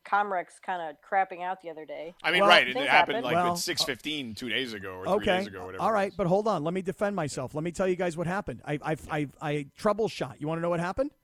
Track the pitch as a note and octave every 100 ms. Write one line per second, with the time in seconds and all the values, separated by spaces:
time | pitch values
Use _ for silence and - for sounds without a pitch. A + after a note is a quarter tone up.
0 | - G3+ G#3 F#3 E3+ - - F#3 D#3+ C#3+
1 | - G3 F#3+ F3+ F3+ F#3 E3+ D#3 D3+ D3
2 | D#3 - D#3 F3 G3 E3+ B2 B2+ C3+ D3
3 | E3 - B2 B2 F3 F3 F3 E3 - B2
4 | D3+ D3+ B2 G#2+ B2+ A2 C3 G#2+ F#2+ F#2
5 | F#2+ G3+ G#3 F#3 G3+ F#3+ F#3 F#3 F3+ A3
6 | G3 - F3+ F#3+ G#3+ F#3+ D3 F#3 F3 -
7 | G3+ G3+ D3+ D3 B2+ D3 D#3+ E3 F#3+ F3+
8 | F3+ D#3 E3+ F#3+ G3 A#2+ - D3 D3 D#3
9 | - D#3 C#3+ - D#3 D3 C#3 - G#3+ G#3
10 | G#3+ - C#3+ A2+ D3 E3 E3+ E3+ E3+ F#3+
11 | C#4+ -